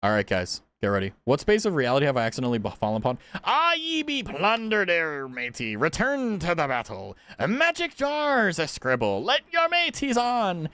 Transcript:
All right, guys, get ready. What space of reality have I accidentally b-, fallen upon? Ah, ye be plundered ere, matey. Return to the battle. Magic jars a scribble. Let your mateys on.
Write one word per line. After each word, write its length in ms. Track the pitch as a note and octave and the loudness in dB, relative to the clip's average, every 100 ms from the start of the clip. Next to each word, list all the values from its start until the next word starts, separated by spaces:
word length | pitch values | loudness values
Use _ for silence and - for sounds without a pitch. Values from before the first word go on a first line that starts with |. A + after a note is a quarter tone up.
All 80 | G2+ | 2
right, 160 | G#2+ G2+ | 2 2
guys, 360 | F#2+ F2+ - _ _ | 0 -2 -8 _ _
get 60 | G2+ | 0
ready. 260 | G2+ G2 - | 0 -2 -6
What 160 | - C#3 | 0 0
space 260 | - G#3+ G#3+ | 4 2 2
of 80 | |
reality 320 | E3 B2 C3 D3 | 0 2 2 2
have 100 | B2+ | 2
I 60 | |
accidentally 340 | A2+ A2 B2+ A#2+ | 0 -2 -2 0
b-, 140 | G#2 - | -2 -2
fallen 220 | G#2+ A2 | -2 0
upon? 160 | A#2+ B2+ - - | -2 -4 -8 -8
Ah, 300 | - C4 E4 | 0 2 2
ye 280 | E4 D#4+ D#4+ | 2 -2 -4
be 200 | D4+ C#4+ | -2 -4
plundered 680 | A3 F3 G3 A3+ A3 G#3+ F#3+ | -6 0 0 2 0 0 2
ere, 400 | E3+ D#3+ C#3+ C3+ | 2 0 -2 -8
matey. 480 | B2+ B2 A#2 A#2 G#2+ | -8 -8 -6 -6 0
Return 640 | D3 - A#3+ C#4 B3+ G#3 | 0 2 0 0 -2 -2
to 160 | D#3+ | -2
the 120 | F3 C#3+ | 0 0
battle. 520 | B2+ A2+ G2 G2 F#2+ - - C3 | -2 -4 -10 -10 -14 -20 -4 -2
Magic 500 | A#3+ E4 E4 E4+ - | 2 0 0 -4 -2
jars 640 | C#4 D4 D4 C4+ G#3 E3 | -2 0 0 2 2 0
a 80 | D#3 | -4
scribble. 560 | - B2+ B2+ A2 G2 | -4 0 2 2 0
Let 200 | D3+ C#4+ - | 0 0 0
your 160 | E4+ E4 | 0 2
mateys 480 | F4 E4+ - C#4 A#3+ | 2 0 -2 0 0
on. 540 | A#3+ B3 G#3 F3 D#3 | 2 0 0 -2 -6